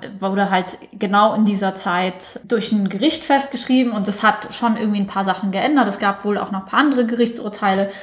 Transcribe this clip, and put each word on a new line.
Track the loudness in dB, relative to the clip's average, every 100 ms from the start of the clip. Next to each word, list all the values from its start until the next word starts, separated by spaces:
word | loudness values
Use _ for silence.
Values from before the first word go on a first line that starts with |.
| -10 -6
wurde | -4 0 0
halt | 0 -2 -10 -16
genau | -6 0 4 4
in | 4 2
dieser | 2 -2
Zeit | -2 -2 -2 -2 -4 -12 -12
durch | -2 -2 0
ein | 0 0
Gericht | 2 0 0
festgeschrieben | 2 2 2 -6 0 2 2
und | 0 -2
das | 2
hat | 2 2 -4
schon | -2 0 0
irgendwie | 0 0
ein | -2
paar | -2
Sachen | -2 -2 -2
geändert. | 0 2 2 2
Es | 0
gab | -2 -2 -2
wohl | -2
auch | -2
noch | -6
ein | -2
paar | 2
andere | 4 4 2
Gerichtsurteile | 2 0 0 -10 -4 0 2 0 -4